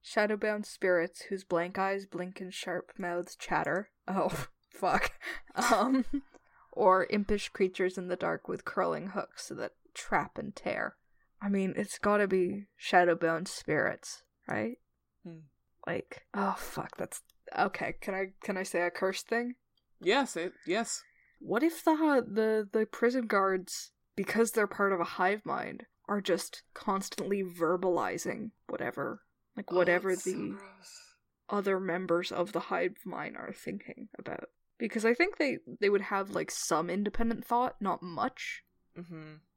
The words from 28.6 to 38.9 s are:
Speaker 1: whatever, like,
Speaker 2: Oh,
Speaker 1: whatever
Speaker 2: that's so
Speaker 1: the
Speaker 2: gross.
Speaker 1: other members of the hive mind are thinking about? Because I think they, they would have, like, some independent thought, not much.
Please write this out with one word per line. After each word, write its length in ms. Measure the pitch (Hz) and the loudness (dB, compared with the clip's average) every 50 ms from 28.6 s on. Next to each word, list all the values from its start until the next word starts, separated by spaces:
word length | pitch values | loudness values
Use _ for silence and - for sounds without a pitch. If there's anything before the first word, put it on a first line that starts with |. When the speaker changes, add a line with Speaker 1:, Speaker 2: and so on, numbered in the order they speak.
| _ - | _ -8
Speaker 1:
whatever, 540 | - - - - - - 139 - - 202 _ _ _ _ _ _ _ | -6 -4 -4 -4 -4 -4 -6 -6 -6 -10 _ _ _ _ _ _ _
like, 100 | 214 202 - | -14 -8 0
Speaker 2:
Oh, 40 | 175 | 2
Speaker 1:
whatever 340 | 180 175 180 175 180 - 190 | 4 6 6 4 4 2 0
Speaker 2:
that's 140 | 185 180 - | -2 0 -2
so 60 | 185 | -4
Speaker 1:
the 180 | 185 - - - | -4 -4 -6 -6
Speaker 2:
gross. 520 | 196 - 196 - - - - - - - - _ _ _ _ _ _ _ _ - | -8 -10 -14 -18 -20 -20 -20 -20 -20 -20 -20 _ _ _ _ _ _ _ _ -4
Speaker 1:
other 320 | 208 202 196 196 190 185 | -4 -2 2 2 0 0
members 500 | 190 185 165 185 185 170 170 175 185 - | 0 -2 -2 -2 0 2 2 2 2 -2
of 200 | - - 175 208 | -2 -2 -2 0
the 80 | - 170 | -2 -4
hive 360 | - - 196 170 180 185 208 - - | -2 -2 -2 0 0 -2 -2 -6 -12
mind 320 | 185 - - 151 - - | -10 -8 -8 -8 -8 -8
are 160 | - - - | -10 -10 -10
thinking 560 | 202 - - - 196 202 - - - - 220 - - - | -12 -12 -10 -10 -10 -10 -10 -14 -14 -14 -16 -16 -16 -14
about? 300 | - - - - - - _ _ _ _ _ _ | -10 -10 -10 -10 -10 -14 _ _ _ _ _ _
Because 260 | 233 214 - 233 202 | -6 -4 -2 2 2
I 100 | 226 240 | 2 4
think 240 | - 339 392 - - | 4 2 0 2 0
they, 200 | 311 269 240 - _ - 123 - | 0 0 0 -4 _ -14 -4 0
they 80 | 208 202 | 2 4
would 140 | 202 196 | 4 2
have, 280 | 202 - 208 196 196 202 | 2 0 -2 -2 -2 -2
like, 200 | 202 170 160 - | -4 -4 -4 -4
some 380 | - - - - 170 151 165 175 | -6 -6 0 2 2 2 2 0
independent 540 | 175 202 208 208 - - 233 233 226 - - | -2 -2 -2 0 2 2 2 2 2 -2 -2
thought, 320 | - 240 240 247 254 - - | 0 0 2 2 0 -2 -2
not 220 | 208 190 165 - | -2 -2 -2 -2
much. 600 | - 180 170 - - 262 - - - - - - _ _ _ _ _ _ | -4 -8 -2 -2 -2 -2 -2 -6 -10 -10 -10 -10 _ _ _ _ _ _